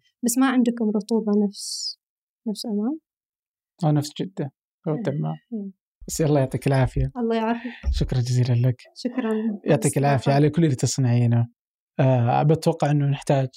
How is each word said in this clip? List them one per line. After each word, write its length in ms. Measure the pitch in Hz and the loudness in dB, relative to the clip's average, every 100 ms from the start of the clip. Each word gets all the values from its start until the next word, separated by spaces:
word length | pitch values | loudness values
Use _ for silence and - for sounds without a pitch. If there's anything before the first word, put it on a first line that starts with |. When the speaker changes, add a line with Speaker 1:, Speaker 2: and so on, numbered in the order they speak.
| _ - | _ -6
Speaker 1:
بس 140 | 240 254 | -4 0
ما 100 | 262 | 2
عندكم 400 | 247 240 233 214 214 | 2 0 0 -2 -2
رطوبة 360 | 208 226 208 208 202 | 0 -2 0 0 0
نفس، 520 | 202 - - - - _ _ _ _ 226 | -4 -12 -10 -10 -12 _ _ _ _ -10
نفس 180 | 208 240 | -8 -4
عمان. 320 | 208 220 311 _ _ _ _ _ _ _ - | -2 -2 -4 _ _ _ _ _ _ _ -4
Speaker 2:
أو 80 | 156 | 0
نفس 200 | 151 139 - | 0 -2 -6
جدة 300 | 175 - 143 _ _ _ 165 | -10 -8 -10 _ _ _ -6
أو 60 | |
Speaker 1:
إيه. 40 | 156 | -4
Speaker 2:
الدمام. 380 | 190 147 156 160 - | -2 -4 -4 -6 -10
Speaker 1:
إيه. 180 | 226 196 - _ _ - | -10 -10 -14 _ _ -12
Speaker 2:
بس 140 | - | -2
الله 180 | 156 147 | 2 2
يعطيك 280 | 131 131 139 | 0 -2 0
العافية. 440 | 135 123 139 131 247 | 2 2 0 -4 -2
Speaker 1:
الله 180 | 226 226 | -2 0
يعافيك. 360 | 220 233 240 - 233 | 0 -2 -4 -8 -4
Speaker 2:
شكرًا 280 | - 156 127 | -2 0 0
جزيلًا 480 | 123 123 123 120 127 | 0 0 2 2 2
لك. 140 | 120 - - | -2 -8 -10
Speaker 1:
شكرًا. 640 | 240 254 220 220 220 202 - | -6 -4 -2 -2 -2 -4 0
Speaker 2:
يعطيك 320 | 151 147 143 | 2 2 0
العافية 340 | 139 135 - | 2 2 2
على 180 | 139 147 | 2 2
كل 140 | 147 | 4
اللي 120 | 165 123 | 2 2
تصنعينه. 720 | 135 - 127 120 120 117 120 _ _ _ _ - | -2 0 2 4 4 2 0 _ _ _ _ 0
آه، 440 | 135 127 117 135 | 2 4 2 2
بتوقع 480 | 147 160 170 147 147 | 2 2 2 0 0
إنه 140 | 147 143 | 2 2
نحتاج 440 | 139 - 139 131 | -2 0 0 0